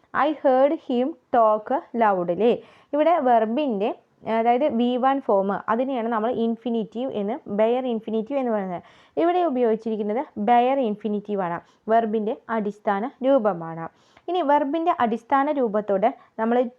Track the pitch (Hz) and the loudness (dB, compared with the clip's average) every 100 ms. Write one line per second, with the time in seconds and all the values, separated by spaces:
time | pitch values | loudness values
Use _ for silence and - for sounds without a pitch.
0 | _ - 277 302 294 254 277 311 - 247 | _ -2 -2 0 2 4 4 0 -2 -2
1 | 262 330 _ 240 220 214 214 269 - 233 | -2 -6 _ 2 4 2 -2 -6 -4 0
2 | 220 190 175 175 226 214 - - _ 285 | 0 2 0 0 2 0 -4 -20 _ 0
3 | 311 339 254 233 214 233 294 208 214 349 | 2 2 4 2 2 -2 -2 -2 -4 -6
4 | _ _ - 220 226 240 294 226 240 247 | _ _ -4 -2 2 2 2 0 0 0
5 | 254 277 269 202 190 190 - 226 262 269 | 0 0 0 0 2 -2 -2 -2 -2 -2
6 | 226 233 214 254 226 226 247 233 220 226 | -4 -2 -2 -2 -2 -2 -4 -4 -4 -6
7 | 262 - 202 269 - 202 220 247 254 226 | -6 -4 -6 -6 -6 0 2 2 -2 -4
8 | 220 220 220 277 247 214 185 175 - _ | -4 -6 -4 -4 -2 -2 -4 -8 -12 _
9 | _ - 330 359 339 254 240 220 226 214 | _ -2 0 2 0 0 0 0 -2 -4
10 | 208 214 302 - 208 240 247 277 240 208 | -4 -4 -6 -4 2 4 4 2 0 -2
11 | 220 208 208 202 175 170 - _ - 226 | -4 -4 -4 -4 -4 -6 -10 _ 0 2
12 | 226 220 208 262 - 226 208 208 - 196 | 2 -2 -4 -6 -6 -4 -4 -6 -4 -2
13 | 240 - 254 277 214 175 165 165 165 _ | -4 -4 2 2 2 -2 -8 -10 -12 _
14 | _ _ - 359 285 294 285 320 330 349 | _ _ -6 -2 2 2 2 -2 0 0
15 | 240 220 - 269 277 294 240 202 208 196 | 0 -2 -2 0 0 0 0 -2 0 0
16 | 214 269 - - 226 240 247 | 0 -2 -14 -6 0 0 0